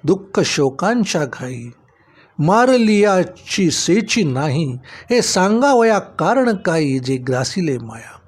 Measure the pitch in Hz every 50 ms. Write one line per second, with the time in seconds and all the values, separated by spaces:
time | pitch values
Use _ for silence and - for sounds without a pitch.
0 | - 147 190 190 - - - 214 165 - - 156 143 135 135 - 170 202 240 240
1 | 208 - - 165 147 127 - - 131 123 131 120 117 120 120 _ _ _ _ _
2 | _ _ _ _ _ _ _ - 143 165 196 226 247 262 262 247 226 214 214 202
3 | 202 208 190 185 175 - - - - - - - 190 160 131 - - - 170 220
4 | 220 220 - 240 190 143 127 131 143 156 131 156 165 135 127 127 - - - -
5 | - - 240 240 - - - 196 185 196 214 233 269 285 269 233 226 226 214 196
6 | - - - - 151 185 233 269 254 240 214 185 - 180 165 165 151 143 131 135
7 | 127 131 135 127 123 131 127 127 131 - - 190 175 156 131 120 117 110 110 113
8 | - - - - _